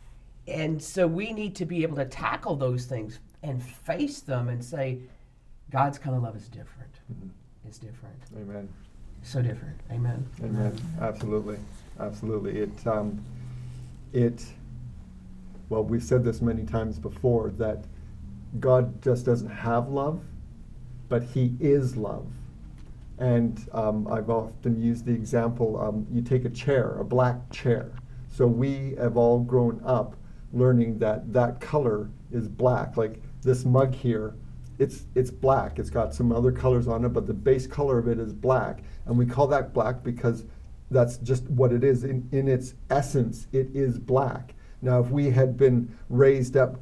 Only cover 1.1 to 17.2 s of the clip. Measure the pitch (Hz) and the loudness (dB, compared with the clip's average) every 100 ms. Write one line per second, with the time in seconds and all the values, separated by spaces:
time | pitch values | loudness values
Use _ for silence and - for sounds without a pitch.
1.1 | 165 214 214 208 190 165 175 160 143 131 | 2 -4 -4 -6 -6 -4 -2 -2 -2 -6
2.1 | - 113 117 - 143 131 123 - 123 107 | -4 -4 -2 -4 -2 0 -2 -4 -8 -8
3.1 | - - - 156 127 120 - - 277 285 | -12 -18 -12 -8 -8 -8 -10 -6 -2 -4
4.1 | - - 127 120 123 - 127 135 127 - | -4 -6 -4 -2 -4 -6 -4 -4 -6 -10
5.1 | - - _ - - - 135 139 139 143 | -20 -20 _ -20 -20 -4 0 0 -2 -4
6.1 | 127 120 107 95 110 - - 117 - - | -2 -4 -8 -14 -18 -18 -18 -20 -18 -16
7.1 | - 190 - - - 110 - 107 123 - | -16 -16 -18 -20 -20 -20 -18 -18 -16 -18
8.1 | - - 110 101 104 98 - - - - | -18 -18 -14 -12 -12 -12 -14 -20 -18 -18
9.1 | - - 131 123 - - - - 120 120 | -16 -6 -2 -2 -4 -10 -12 -10 -4 -4
10.1 | 120 131 - 113 107 104 - - - 110 | -4 -8 -8 -6 -2 -2 -4 -8 -6 -6
11.1 | 104 107 107 104 104 - - - - 107 | -4 -4 -4 -4 -8 -12 -16 -16 -10 -10
12.1 | 104 107 107 101 104 104 - 117 107 104 | -6 -4 -4 -4 -4 -4 -4 -2 0 -2
13.1 | 104 - - - - - - - - - | -6 -10 -12 -12 -12 -12 -12 -14 -16 -4
14.1 | 127 120 120 - - - - - - - | 2 2 0 -10 -16 -16 -14 -14 -14 -16
15.1 | - - - - - - 110 107 117 - | -18 -18 -16 -16 -14 -4 -2 0 0 4
16.1 | 127 120 110 117 113 110 113 110 107 107 | 4 4 2 0 0 -2 -2 -2 -4 -8
17.1 | - | -2